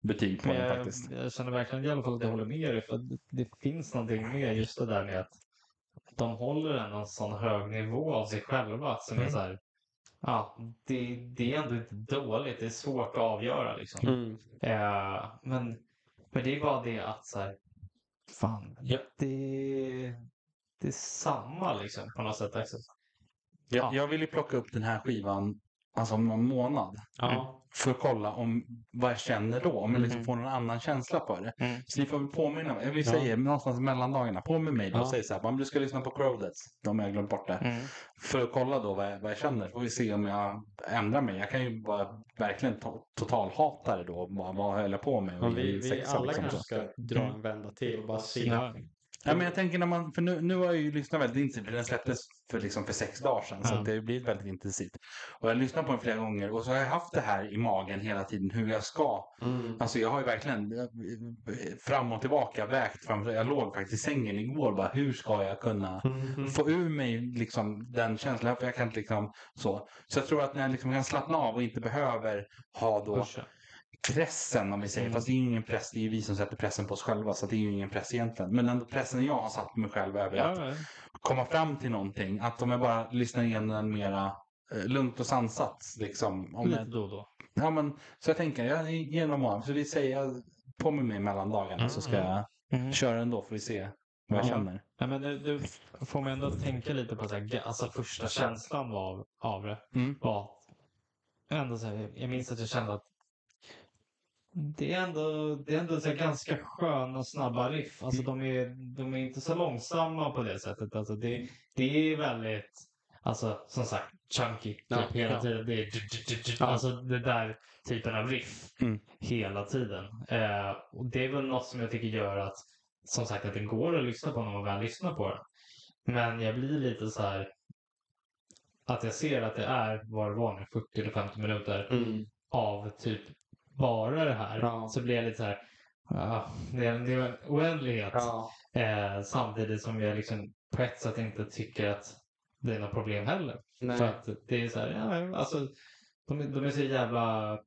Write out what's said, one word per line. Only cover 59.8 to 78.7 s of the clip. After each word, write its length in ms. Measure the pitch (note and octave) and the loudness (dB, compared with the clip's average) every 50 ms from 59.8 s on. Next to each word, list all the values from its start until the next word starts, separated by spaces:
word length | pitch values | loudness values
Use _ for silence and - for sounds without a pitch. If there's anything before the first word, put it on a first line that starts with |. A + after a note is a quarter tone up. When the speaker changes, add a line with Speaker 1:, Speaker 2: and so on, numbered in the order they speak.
| A#2 A#2 - B2 | -2 0 2 2
Speaker 1:
jag 100 | A2 A2+ | 2 4
har 100 | C3+ C#3 | 2 2
ju 60 | C3 | 2
verkligen, 540 | B2 A2+ A2 - C#3+ C3 G#2+ G#2 G#2 A2+ A#2+ | 2 0 0 0 -2 -2 -2 -2 -2 -2 -4
eh, 60 | B2 A#2+ A2+ A#2 A2 F2+ A#2 G#2+ A#2 A#2+ A#2 A2 A2+ G#2 G#2 B2+ - - - B2+ - | -4 -6 -6 -8 -8 -8 -8 -8 -8 -10 -12 -10 -8 -8 -6 -6 -6 -8 -8 -8 -2
fram 260 | - C#3 C3+ B2+ A#2+ | 2 2 2 2 0
och 100 | A2+ A2 | -2 0
tillbaka 440 | - B2+ C#3+ C#3+ B2 - - - G#2+ | 2 4 4 4 4 2 0 -2 0
vägt 400 | G#2+ B2+ C3+ A#2+ G2+ - - - | 2 2 2 2 2 -2 -6 -2
fram. 200 | - A2 G#2 G2+ | -2 0 0 0
Jag 200 | A#2 A2 A2 A2+ | 0 2 2 2
låg 280 | B2 D3 C#3 A#2 G2+ - | 4 4 2 2 0 -2
faktiskt 180 | G2+ G2 - A2+ G#2 - | -4 -2 -2 -2 0 0
i 40 | D3+ | 2
sängen 280 | D3 C3+ A#2 G#2+ G2+ G#2 | 2 2 2 2 0 0
igår, 340 | G#2+ B2 C3+ D3+ C#3+ A#2 G2 | -2 -2 0 2 2 4 4
bara, 140 | F#2+ G2 | 4 2
hur 260 | F#2 - C3+ C#3+ C3+ B2 | 2 2 2 2 2 0
ska 300 | - - - A2 G2+ G2 | -2 0 0 2 2 2
jag 160 | F#2+ G2 - | 0 -2 0
kunna 420 | - A#2 G#2+ G2+ G2 F#2 F#2 F#2+ - | 0 0 0 2 0 -2 -4 0 0
Speaker 3:
Mhm. 440 | C3 C3 C3 C3 C3 C3+ C#3 C#3 | 0 0 0 -4 -4 -4 -4 -4
Speaker 1:
få 220 | C#3 C3+ D3+ D3 D3+ | -2 2 2 4 4
ur 200 | D#3+ F3+ F3 E3 | 4 4 4 2
mig, 280 | D3+ D3 C3+ A#2+ A2+ A2+ | 0 0 0 0 0 0
liksom, 720 | A#2+ B2 B2 A#2+ A#2 - - B2 G#2+ G#2 G#2+ G#2 A#2 B2 | -2 -2 -2 -2 -2 0 0 0 0 0 -2 -4 -8 -4
den 260 | B2 B2 A2+ A2+ A2 | 0 2 2 2 2
känslan, 380 | G#2+ - C#3+ B2 A2+ A#2 A#2 B2 | 0 0 -2 -2 2 2 2 2
för 100 | - B2+ | 2 0
jag 100 | B2 A#2+ | -4 0
kan 120 | - B2 | 0 -2
inte, 120 | A2+ A2 A2+ | 0 0 -4
liksom, 320 | G2+ - A2+ G#2 G#2 G#2 - - - - _ | -2 0 0 0 0 -2 -6 -14 -20 -20 _
så. 320 | - - A2 F#2+ G#2+ - - - - - | -2 0 0 0 0 -4 -12 -18 -20 -12
Så 120 | _ - C#3+ | _ 0 0
jag 80 | C3 | 4
tror 140 | - D#3 D3 C#3 | 4 4 4 4
att 120 | C3+ - | 2 2
när 60 | C#3+ | 0
jag, 100 | C3+ C3 | 2 2
liksom, 200 | B2+ B2+ - B2+ | 2 0 0 2
kan 120 | C3 C3+ C3 | 2 2 2
slappna 340 | - - C#3+ - - C#3 | 2 0 0 2 2 2
av 180 | - C#3+ A#2 A2 | 4 4 2 2
och 80 | B2 B2 | 2 0
inte 180 | A2+ - B2 | 0 -2 -2
behöver 640 | A#2 A#2 A#2 D3 C#3+ C3 A#2+ A2 A2 A2 G#2+ G2+ G2+ - - - - _ _ - | -2 0 0 2 2 2 2 0 0 0 -2 -2 -4 -8 -16 -20 -20 _ _ 0
ha 240 | A2+ A2+ G#2+ G#2 G2+ | 2 2 2 2 2
då 100 | G#2+ G#2 | 2 0
Speaker 2:
Pusha. 260 | B2+ A#2+ - - B2+ B2 - - _ - - - - - _ - - - - C3 | 0 0 0 -4 -10 -12 -12 -16 _ -20 -20 -20 -20 -20 _ -12 -4 -2 0 2
Speaker 1:
pressen, 600 | D3 E3 D#3+ - - - - - A#2+ G2+ G2 G2 | 2 2 2 0 -6 -4 2 2 2 2 2 0
om 80 | G2+ | 0
vi 60 | G2+ | -2
säger, 200 | G2+ - A2+ A#2+ | -2 -2 -2 -2
Speaker 2:
Mm. 60 | A#2 A2+ | 0 0
Speaker 1:
fast 140 | A#2 A#2 | 0 2
det 60 | B2+ B2+ | 4 4
är 20 | |
ju 80 | C3 B2+ | 4 4
ingen 200 | B2 A#2 A2+ A2 | 4 2 0 0
press, 280 | - A#2+ G#2+ - - | 0 -2 -2 -2 -4
det 80 | - A2+ | -2 -2
är 20 | |
ju 80 | A2 G#2+ | 0 0
vi 120 | A2 A2 | 0 0
som 140 | G#2+ A2 G2+ | 0 0 0
sätter 200 | G2 G2+ - - | 0 0 -2 -2
pressen 320 | - - G#2 - - G#2 | -2 -2 -2 0 -2 -2
på 60 | G2 G#2 | -2 -2
oss 80 | G2 - | -4 0
själva, 300 | - A2 G#2 G#2+ G#2+ F#2+ | 0 0 0 0 0 0
så 120 | - - | -2 -2
det 100 | G2 A2+ | 0 2
är 40 | A2 | 2
ju 120 | G#2+ G#2 | 2 2
ingen 180 | G2+ G2 G2 F#2+ | 0 -2 -2 -2
press 240 | - - - - - | -4 -4 -4 -2 -2
egentligen. 420 | A#2 A#2 A#2 A#2 - F#2+ F2+ G#2+ | 0 0 -2 -2 -4 -2 2 4
Men 140 | B2 A#2+ | 4 4
ändå 160 | A#2+ | 4